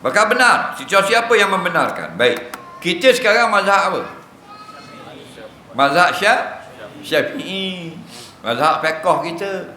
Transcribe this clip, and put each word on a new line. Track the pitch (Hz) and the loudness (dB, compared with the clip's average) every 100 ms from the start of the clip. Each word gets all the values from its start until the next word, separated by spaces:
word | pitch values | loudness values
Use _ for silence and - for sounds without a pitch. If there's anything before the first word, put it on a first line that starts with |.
Bakal | - 196 214 | 0 2 2
benar. | 247 247 - - | 4 4 4 0
Situasi | - - 196 190 | -8 0 2 4
apa | 226 233 226 | 0 2 2
yang | 202 | 4
membenarkan? | 190 180 165 127 - 82 90 | 0 0 0 -2 -4 -10 0
Baik. | 120 - - - - - | 2 2 -6 -14 -16 -8
Kita | 170 185 262 | -4 2 4
sekarang | 247 214 220 233 | 4 4 2 4
mazhab | 208 196 196 196 | 2 2 2 2
apa? | 185 - - - - - 1077 1077 - - 1077 - - - - 110 - - - | -2 -8 -14 -20 -20 -20 -20 -20 -20 -20 -20 -18 -18 -20 -20 -20 -20 -16 0
Mazhab | 139 170 180 175 | 2 4 4 4
Sya-, | 196 240 - - - - 104 147 | 2 2 0 -10 -16 -18 -18 -16
Syafi'i. | 147 156 143 - 165 190 190 185 165 160 - - - - | -2 0 0 -6 -8 -6 -6 -6 -10 -14 -16 -18 -20 -12
Mazhab | 107 120 151 - | -6 0 2 2
fiqh | 156 156 185 156 165 | -2 -2 0 0 -2
kita. | 170 196 185 170 | -6 -6 -6 -10